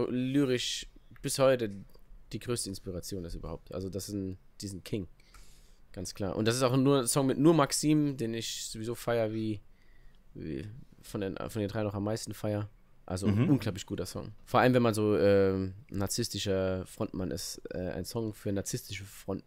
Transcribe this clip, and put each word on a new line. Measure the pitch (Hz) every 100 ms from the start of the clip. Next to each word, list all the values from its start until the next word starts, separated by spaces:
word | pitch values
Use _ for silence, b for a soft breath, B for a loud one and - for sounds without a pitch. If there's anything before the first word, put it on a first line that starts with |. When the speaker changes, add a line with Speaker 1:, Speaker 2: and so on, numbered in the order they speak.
| 120
Speaker 1:
lyrisch | 123 127 139 139 123 - - - - - -
bis | 139 -
heute | 135 127 110 98 - - - - -
die | 113
größte | - 120 -
Inspiration | 95 - 87 - 98
ist | 85
überhaupt. | 85 80 82 -
Also | 85 95
das | 95 95
ist |
ein, | 101 95 92 - -
die | 101
sind | 95
King. | - 113 87 - b b b b b b -
Ganz | - 92
klar. | - 98 -
Und | 110
das | 120
ist |
auch | 131 131
nur | 131 143
ein | 120
Song | 151 135
mit | -
nur | 151
Maxim, | 160 139 - 151 151 147 131
den | 113
ich | 113 110 - -
sowieso | 113 110
feier | 117 - 117 110
wie, | 110 110 107 - - - - - - -
wie | - 82 69 101 120 - -
von | - 107
den, | 95 -
von | - 113
den | 101
drei | 110
noch | 107
am | 101
meisten | 104 113 -
feier. | 104 107 104 104 - - - -
Also | 92 98
Speaker 2:
Mhm. | 101 143
Speaker 1:
unglaublich | 135 110 87
guter | - 95 87
Song. | 101 - - -
Vor | 123
allem, | 120
wenn | 127
man | 120
so, | 107 107 101
ähm, | 101 101 98 95 95 95 -
narzisstischer | 98 98 - 117 101 104 95 95 92 -
Frontmann | - 110 - 90
ist. | 73 - - -
Äh, | - 90
ein | - 90
Song | 117 110
für | 104 104
narzisstische | 98 - 123 - 95
Front-, | 98 - - 95